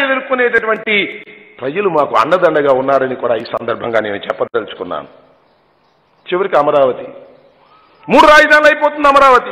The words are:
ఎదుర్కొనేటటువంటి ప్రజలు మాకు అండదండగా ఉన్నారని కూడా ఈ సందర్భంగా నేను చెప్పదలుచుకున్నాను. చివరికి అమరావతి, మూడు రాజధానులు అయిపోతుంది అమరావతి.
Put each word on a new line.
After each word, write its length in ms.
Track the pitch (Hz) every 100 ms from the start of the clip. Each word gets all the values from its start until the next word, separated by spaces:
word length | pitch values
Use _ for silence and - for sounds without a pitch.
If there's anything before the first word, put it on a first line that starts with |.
| 269
ఎదుర్కొనేటటువంటి 880 | 262 262 254 240 226 220 214 226 208 185 - - - - -
ప్రజలు 300 | 131 170 202 156
మాకు 160 | 139 147
అండదండగా 500 | 143 180 160 156 143 127
ఉన్నారని 360 | 135 139 131 123
కూడా 120 | 120 113
ఈ 20 | 117 113
సందర్భంగా 440 | 117 107 113 113 107
నేను 140 | 101 -
చెప్పదలుచుకున్నాను. 840 | - 120 117 101 - 90 78 71 _ _ _ _ _ _ _ _ _ _ _ -
చివరికి 280 | 180 196 165
అమరావతి, 460 | 147 147 131 117 - - - _ _ _ _ _ _ _ -
మూడు 120 | 247 302
రాజధానులు 360 | 302 302 302 302
అయిపోతుంది 360 | 302 294 294 285
అమరావతి. 380 | 277 269 247 -